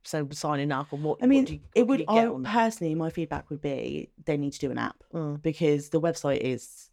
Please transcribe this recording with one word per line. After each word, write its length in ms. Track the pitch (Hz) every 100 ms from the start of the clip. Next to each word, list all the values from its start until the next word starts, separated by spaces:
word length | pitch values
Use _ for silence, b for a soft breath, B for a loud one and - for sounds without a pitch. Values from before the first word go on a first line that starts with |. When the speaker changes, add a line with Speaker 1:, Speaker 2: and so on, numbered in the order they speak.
| -
Speaker 1:
so 200 | 160 139
signing 400 | 147 156 143 147
up 220 | 135 143
and 100 | 143
what, 140 | 151 -
Speaker 2:
I 40 | 247
mean, 140 | 269
Speaker 1:
what 60 | 262
do 60 | 151
you, 40 | - -
Speaker 2:
it 60 |
Speaker 1:
what 60 | 240
Speaker 2:
would, 80 | 269
Speaker 1:
do 40 |
you 40 | -
get 200 | 220 233
Speaker 2:
I 0 |
Speaker 1:
on 160 | 262
there? 100 | 240
Speaker 2:
personally, 420 | 226 226 220 165 160
my 140 | 160
feedback 400 | 165 156 143 -
would 100 | 147
be 480 | 147 131 120 147 - _
they 140 | 160 147
need 160 | 143
to 60 | -
do 120 | 139
an 60 | 120
app 260 | 117 - _
Speaker 1:
Mm. 280 | 165 151 147
Speaker 2:
because 480 | 160 156 160 147 143
the 100 | 160
website 380 | 165 165 143 135
is 520 | 127 123 - - -